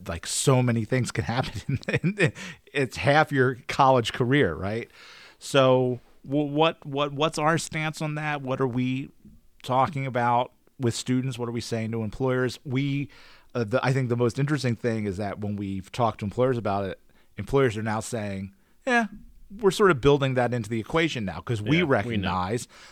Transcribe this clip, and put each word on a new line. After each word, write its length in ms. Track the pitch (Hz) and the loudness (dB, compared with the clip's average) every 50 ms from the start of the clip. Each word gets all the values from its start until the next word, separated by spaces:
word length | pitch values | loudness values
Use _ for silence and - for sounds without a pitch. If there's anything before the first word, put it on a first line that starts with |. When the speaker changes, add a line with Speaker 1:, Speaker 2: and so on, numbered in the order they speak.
| 90 | -10
Speaker 1:
like, 200 | 90 85 80 - | -10 -8 -8 -8
so 360 | - - - - 143 131 127 | -6 -4 -2 2 2 4 4
many 220 | 127 123 117 117 107 | 4 2 0 0 -2
things 260 | - 127 127 120 - | -2 -2 -2 -2 -2
can 140 | - - 95 | -2 -4 -4
happen 560 | - 117 131 127 - - 104 - - 135 - - | -2 -2 -4 -4 -4 -6 -10 -6 -6 -6 -6 -4
<laughs> 40 | - 220 - | -2 -4 -2
in, 140 | - 180 208 - | -2 -2 0 2
in, 140 | 175 117 - - - 185 156 - _ - | 0 0 0 -4 -12 -14 -16 -18 _ -4
it's 260 | - 139 135 123 - - | -2 -2 -2 -2 -2 -2
half 340 | - 143 143 156 151 - | 2 4 4 4 4 4
your 240 | 143 135 123 131 131 - - - | 2 2 2 2 0 -4 -8 -4
college 440 | - - 139 135 135 123 113 - | 2 4 6 6 6 6 4 0
career, 420 | - - 123 120 135 147 123 87 76 | 0 0 0 2 4 4 4 2 0
right? 340 | 80 92 98 110 117 113 - - - - - - - - - - - | -2 -4 -4 -4 -6 -8 -10 -16 -20 -20 -20 -20 -20 -20 -20 -20 -18
So 600 | - - - 139 131 131 127 127 127 123 123 120 _ _ _ _ - 135 | -6 0 4 6 6 6 6 4 2 0 -2 -4 _ _ _ _ -8 -4
w-, 160 | 139 151 151 | -2 -2 -2
what, 380 | 143 143 151 160 165 - _ - | 0 0 2 2 2 0 _ -10
what, 260 | 151 135 139 147 147 | -6 -4 -2 -2 -2
what's 260 | 143 135 156 165 - 160 | -2 -2 -2 -2 0 0
our 180 | 151 156 165 147 | 0 2 2 0
stance 440 | - - - 156 156 160 151 - | -2 -4 -6 -4 -4 -4 -6 -6
on 120 | 160 151 151 | -6 -6 -6
that? 260 | 151 151 151 147 143 | -4 -4 -4 -6 -4
What 180 | 135 127 131 131 | -4 -4 -2 0
are 60 | 135 127 | 0 0
we 400 | 117 127 127 127 131 131 143 - - _ - - - - _ _ _ _ | 0 0 -2 -2 -2 -4 -6 -10 -14 _ -20 -20 -20 -20 _ _ _ _
talking 440 | - - 123 131 131 107 139 135 135 | -4 0 2 2 2 2 0 -4 -6
about 460 | 131 117 123 120 120 120 120 127 - _ _ _ _ _ - | -4 -2 0 2 2 2 2 0 -2 _ _ _ _ _ -2
with 160 | 131 117 - | -2 0 0
students? 440 | - - - 127 127 127 131 120 117 | -2 -2 0 0 0 0 -2 -4 -6
What 100 | 120 117 | -6 -6
are 40 | |
we 80 | 117 117 | -6 -6
saying 280 | - - 117 113 110 110 | -6 -4 -4 -4 -4 -2
to 100 | 117 113 | -4 -4
employers? 560 | 110 104 - - 131 127 127 127 127 120 - - - | -4 -4 -4 -2 -2 0 0 2 0 -2 -2 -6 -8
We, 440 | 143 123 135 143 139 139 143 139 - - - - - - - _ _ - | -4 -2 -2 0 0 -2 -4 -4 -8 -12 -20 -20 -20 -20 -20 _ _ -4
uh, 100 | 123 117 | -4 -2
the, 200 | 104 127 127 - | 0 0 2 2
I 80 | 131 | 2
think 160 | 131 135 131 113 | 2 2 2 0
the 60 | 120 | 2
most 220 | 120 123 117 - 131 | 2 2 2 2 0
interesting 380 | 143 139 156 135 127 123 113 | 0 0 0 0 0 -2 -2
thing 300 | - - 120 113 110 104 | 0 -2 -2 -2 -2 -2
is 100 | 101 90 | -4 -4
that 240 | 95 104 98 87 101 | -4 -4 -6 -6 -6
when 160 | 104 104 104 | -6 -6 -4
we've 340 | 101 101 98 98 95 92 - | -4 -4 -4 -6 -6 -8 -8
talked 300 | - - 120 110 - - | -2 0 0 0 0 -2
to 60 | 113 | -6
employers 320 | 98 - 123 127 131 127 117 | -4 0 0 2 2 0 0
about 260 | 104 107 98 101 98 | -2 -2 -2 -2 -2
it, 160 | 95 - - _ _ _ _ _ _ - - | -4 -8 -10 _ _ _ _ _ _ -12 -10
employers 380 | 95 - 139 139 135 120 98 110 | -4 0 2 4 4 4 2 -2
are 40 | |
now 180 | 107 110 107 113 | -4 -2 -2 -4
saying, 520 | 107 - 123 113 104 101 98 95 98 95 - _ _ _ _ _ - | -4 -6 -6 -6 -6 -6 -6 -8 -8 -10 -12 _ _ _ _ _ -2
"Yeah, 200 | 269 247 240 226 202 - - - - - - - - 196 196 | 0 2 2 0 -2 -6 -14 -20 -20 -20 -20 -20 -18 -4 2
we're 120 | 208 190 | 2 2
sort 180 | - - 208 185 | 4 6 4 4
of 100 | 165 120 | 4 4
building 340 | 104 143 143 143 139 131 127 | 4 4 4 4 2 0 0
that 180 | 127 120 117 123 | 2 0 0 0
into 140 | 120 107 107 | -2 -4 -4
the 80 | 117 113 | -4 -6
equation 460 | 101 - - 165 165 156 - 127 104 | -4 -2 0 0 0 0 -2 -4 -4
now 160 | 90 78 92 | -6 -6 -6
'cause 200 | - - 120 101 | -6 -6 -6 -2
we 60 | 104 107 156 175 | 0 2 2 2
Speaker 2:
Yeah, 40 | |
we 40 | 180 | 4
know. 0 | 139 | 4
Speaker 1:
recognize 800 | 131 104 101 120 113 101 95 92 90 92 90 95 117 123 - - - - - - | 2 2 2 0 -2 -2 0 0 0 -2 -2 -2 -4 -4 -6 -8 -18 -20 -20 -20